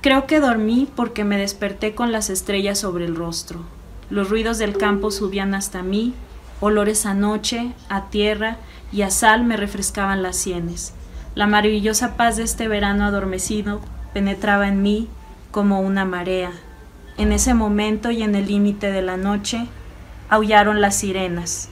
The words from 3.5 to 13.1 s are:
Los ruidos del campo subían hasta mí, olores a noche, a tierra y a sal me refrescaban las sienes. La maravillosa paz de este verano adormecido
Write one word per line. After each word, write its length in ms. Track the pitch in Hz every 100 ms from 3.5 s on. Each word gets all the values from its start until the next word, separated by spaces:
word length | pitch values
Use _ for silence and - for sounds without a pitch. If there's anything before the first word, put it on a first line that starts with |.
| 170 170 - - - -
Los 180 | 202 190
ruidos 300 | 220 226 226
del 180 | 202 202
campo 360 | 208 196 214
subían 420 | - 202 196 196
hasta 300 | 196 196 185
mí, 300 | 185 202 233 247 - - - -
olores 460 | 208 208 208 214 208
a 80 |
noche, 580 | 196 208 214 - 233 240 247 -
a 220 | 196 196
tierra 460 | 208 208 208 220 226 - - -
y 120 | 202
a 80 | 196
sal 340 | - 226 220
me 120 | 240 214
refrescaban 680 | 202 196 196 - 196 196
las 140 | 185 180
sienes. 560 | 196 175 170 170 - - - - -
La 120 | - 208
maravillosa 680 | 208 214 214 208 214 247 -
paz 200 | 233 220
de 60 |
este 260 | 226 - 226
verano 360 | 208 202 202
adormecido 760 | 202